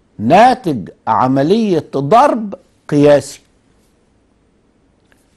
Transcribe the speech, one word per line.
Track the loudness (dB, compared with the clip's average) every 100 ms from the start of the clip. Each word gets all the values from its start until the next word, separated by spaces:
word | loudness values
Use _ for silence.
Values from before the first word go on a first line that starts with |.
| _ -8
ناتج | 0 4 4 2 -4 -8 -10 -12 -4
عملية | -2 0 0 0 0 0 -4 -4 -6
ضرب | 0 2 2 -2 -8 -14 _ _ -4
قياسي | 0 4 2 0 -18 _ _ _ _ _ _ _ _ _ _ _ _ _ _ _ _ _ _ _